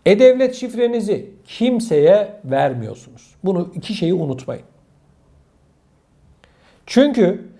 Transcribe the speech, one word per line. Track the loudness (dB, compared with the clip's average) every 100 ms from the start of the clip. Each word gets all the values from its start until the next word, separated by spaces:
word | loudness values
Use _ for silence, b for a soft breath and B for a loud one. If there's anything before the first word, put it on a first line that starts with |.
| 0
E-Devlet | 6 6 4 0 -2
şifrenizi | -10 -4 -2 -2 -4 -6 -8 -20 _
kimseye | -4 -2 -2 0 2 4 4 0 -10 -6
vermiyorsunuz. | -2 -2 -4 -10 -14 -20 -20 _ _
Bunu | -4 -4 -6 -10
iki | -12
şeyi | -6 -2
unutmayın. | -2 -4 -8 -10 -14 -16 _ _ _ _ _ _ _ _ _ _ _ _ _ _ _ _ _ b b b b -2
Çünkü | 2 2 2 0 0 -10